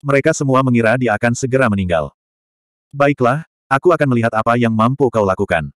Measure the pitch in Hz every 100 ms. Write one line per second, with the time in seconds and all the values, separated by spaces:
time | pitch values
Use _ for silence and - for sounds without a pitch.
0 | 143 139 156 160 143 131 131 120 110 123
1 | 123 104 120 120 131 131 131 98 92 82
2 | 71 _ _ _ _ _ _ _ _ 143
3 | 143 143 120 143 165 _ _ 135 185 165
4 | 143 120 113 110 113 120 117 110 113 135
5 | 131 113 101 92 101 85 73